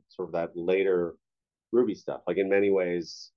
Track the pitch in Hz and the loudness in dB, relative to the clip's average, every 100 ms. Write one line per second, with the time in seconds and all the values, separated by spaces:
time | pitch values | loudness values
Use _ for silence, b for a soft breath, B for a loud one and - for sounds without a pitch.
0 | _ - 87 85 85 87 87 92 98 90 | _ -12 -6 -4 -6 -4 0 2 2 2
1 | 85 - _ _ _ _ _ 117 117 92 | 0 -6 _ _ _ _ _ 0 2 -2
2 | - 67 - 87 95 98 101 95 90 87 | -8 -8 -4 -2 2 2 4 2 2 -2
3 | 80 - - | -6 -12 -20